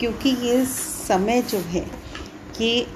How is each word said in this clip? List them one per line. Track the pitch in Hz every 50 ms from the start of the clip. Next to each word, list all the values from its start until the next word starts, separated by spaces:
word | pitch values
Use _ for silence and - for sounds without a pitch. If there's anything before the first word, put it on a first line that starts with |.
क्योंकि | 240 233 - - - 269
ये | 254 240 247 240 240 262 262 262 - - - - - - -
समय | - 190 185 196 220 240 247
जो | 240 - 220 190
है, | 165 170 175 175 - - - - - - - - - - - - - - - -
ये | 226 233 233 240 - - -